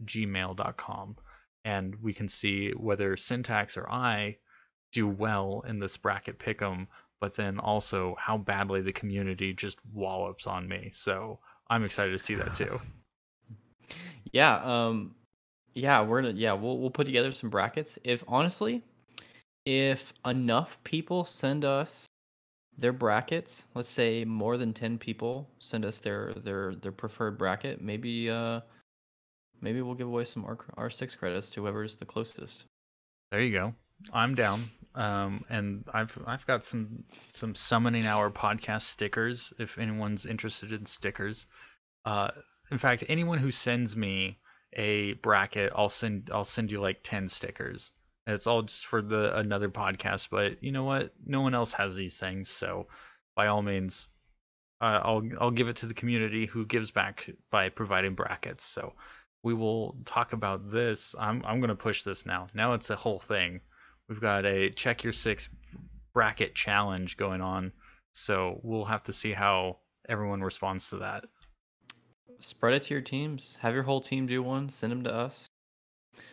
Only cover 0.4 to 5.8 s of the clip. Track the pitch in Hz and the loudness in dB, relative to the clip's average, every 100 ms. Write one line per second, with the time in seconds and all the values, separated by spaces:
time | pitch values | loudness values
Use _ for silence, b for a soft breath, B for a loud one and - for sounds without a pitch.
0.4 | 92 95 95 - - 101 101 107 B B | -2 -2 -4 -4 -8 -8 -8 -14 B B
1.4 | B _ 110 101 95 104 110 98 101 - | B _ -2 -2 -2 -2 -4 -2 -2 0
2.4 | 101 98 101 - 110 101 98 95 - 123 | 2 2 0 0 0 2 2 0 0 -2
3.4 | 123 107 104 - - 123 123 107 104 - | 0 0 0 -4 -4 0 2 2 0 -6
4.4 | b b b _ _ 120 104 98 110 101 | b b b _ _ 2 2 2 2 2
5.4 | 98 104 - 107 | 0 -2 -4 -4